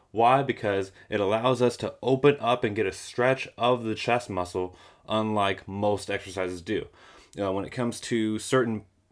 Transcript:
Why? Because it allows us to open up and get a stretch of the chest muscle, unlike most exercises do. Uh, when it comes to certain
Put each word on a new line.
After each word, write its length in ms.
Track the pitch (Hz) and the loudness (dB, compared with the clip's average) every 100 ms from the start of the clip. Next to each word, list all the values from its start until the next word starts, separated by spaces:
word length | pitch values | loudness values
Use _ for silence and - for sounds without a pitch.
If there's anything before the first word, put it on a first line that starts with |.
| _ | _
Why? 300 | 104 117 135 | 2 4 4
Because 500 | 131 113 107 98 95 - - | 2 -2 0 0 -2 -10 -6
it 100 | 104 | -2
allows 400 | 98 110 123 120 | 0 2 2 4
us 160 | 123 - | 2 2
to 160 | 104 - | -6 -4
open 360 | 117 131 143 143 | 0 4 4 4
up 240 | 113 123 | 0 0
and 100 | 117 | 0
get 120 | 104 95 | 0 -2
a 60 | |
stretch 560 | 90 - - 123 131 - - | -4 -8 0 2 2 -4 -2
of 260 | 120 123 | 0 2
the 100 | 110 | -2
chest 360 | 107 - 117 - | -4 0 0 0
muscle, 440 | 95 90 92 90 - - _ - | -4 -4 -4 -6 -8 -20 _ -4
unlike 600 | 107 110 107 98 92 - | -2 0 0 0 -2 -6
most 420 | 98 104 101 - | -2 0 0 -2
exercises 520 | 98 98 95 92 90 | -6 -6 -4 -4 -4
do. 240 | 87 98 - - - - - - | -4 -4 -4 -14 -20 -20 -14 -4
Uh, 140 | 98 | -2
when 140 | 95 90 | -2 -4
it 40 | |
comes 300 | - 120 110 | -4 -4 -4
to 380 | - 117 107 107 | -2 0 0 -2
certain 460 | - 131 117 107 - _ _ | 0 2 2 -2 -8 _ _